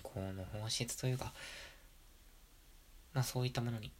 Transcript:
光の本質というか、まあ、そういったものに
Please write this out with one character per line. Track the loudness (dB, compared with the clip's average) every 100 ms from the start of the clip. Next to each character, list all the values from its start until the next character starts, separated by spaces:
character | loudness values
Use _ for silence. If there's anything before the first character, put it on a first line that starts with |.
光 | -4 -2 -2
の | -2 -2
本 | -2 0
質 | 2 0 2
と | 2
い |
う | 2
か、 | 0 -6 -10 -10 -10 -14 -18 -18 -20 -20 -20 -20 -20 -20 -20 -20 -18 -18 0
ま | 2
あ、 |
そ | 4 4
う | 4
い |
っ |
た | 4
も | 2
の | 2
に | -4